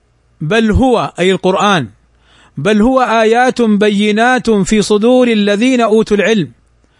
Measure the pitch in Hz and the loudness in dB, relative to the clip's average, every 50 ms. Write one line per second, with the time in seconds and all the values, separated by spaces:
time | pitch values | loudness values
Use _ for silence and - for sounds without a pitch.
0 | _ _ _ _ _ _ _ - 160 147 214 226 226 214 190 180 262 262 233 196 | _ _ _ _ _ _ _ -10 -6 -2 -2 0 0 0 0 2 2 0 0 -2
1 | 143 151 - - 175 190 190 - - 185 190 190 190 208 196 160 123 98 - _ | -4 -6 -6 -4 -2 -2 -2 -2 -2 -2 -2 0 0 0 0 -2 -4 -6 -12 _
2 | _ _ _ _ _ _ _ _ _ _ - - 143 202 220 208 214 262 262 262 | _ _ _ _ _ _ _ _ _ _ -12 -6 -2 0 0 2 2 2 2 0
3 | 247 214 220 226 220 214 226 240 254 254 - - 240 214 208 196 214 214 208 196 | 0 0 0 0 0 2 2 2 0 0 0 0 0 0 0 0 0 0 0 0
4 | 214 214 208 214 233 254 254 247 - 226 220 202 185 - 220 214 190 - 214 208 | -2 0 0 0 0 0 0 0 0 0 0 0 0 0 0 -2 0 0 0 0
5 | 214 240 254 254 247 240 226 208 202 202 202 202 240 262 262 240 233 214 214 220 | 2 2 2 2 2 2 0 0 0 0 0 0 0 0 0 0 0 2 2 0
6 | 214 - 208 202 175 202 226 208 147 117 - _ _ _ _ _ _ _ _ _ | 0 0 -2 -2 0 0 0 -2 -2 -4 -8 _ _ _ _ _ _ _ _ _